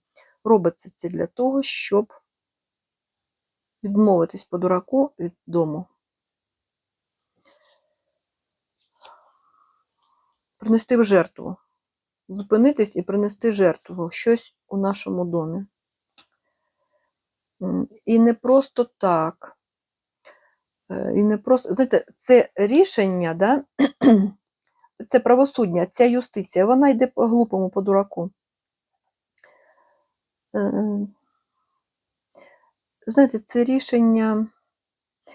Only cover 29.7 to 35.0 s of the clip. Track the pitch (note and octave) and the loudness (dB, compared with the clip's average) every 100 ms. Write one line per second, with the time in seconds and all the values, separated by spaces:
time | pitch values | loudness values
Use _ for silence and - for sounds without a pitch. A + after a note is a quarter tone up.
29.7 | _ _ _ _ _ _ _ _ G#3+ G3+ | _ _ _ _ _ _ _ _ -6 -4
30.7 | G3+ G#3+ G3+ G3+ - _ _ _ _ _ | -2 -4 -4 -8 -12 _ _ _ _ _
31.7 | _ _ _ _ _ _ _ - _ _ | _ _ _ _ _ _ _ -20 _ _
32.7 | _ _ _ - A3+ C4 A3 - A#3+ A#3+ | _ _ _ -2 2 2 0 -6 -2 0
33.7 | C4 - A#3+ A3+ A3 A3 G#3+ A3 _ _ | -2 0 0 2 2 0 -2 -4 _ _
34.7 | _ _ _ | _ _ _